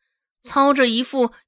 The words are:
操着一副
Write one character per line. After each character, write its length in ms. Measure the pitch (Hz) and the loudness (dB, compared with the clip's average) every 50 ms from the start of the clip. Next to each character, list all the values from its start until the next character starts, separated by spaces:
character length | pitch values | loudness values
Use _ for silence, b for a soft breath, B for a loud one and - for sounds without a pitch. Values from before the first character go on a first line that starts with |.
| _ _ _ _ _ _ _ _ | _ _ _ _ _ _ _ _
操 320 | - - - 285 277 277 277 | -16 -4 0 2 2 2 2
着 140 | 269 254 240 | 2 0 0
一 160 | 220 226 254 | 0 -2 -4
副 300 | - - 269 240 233 B B B | -4 -2 -2 -2 -2 B B B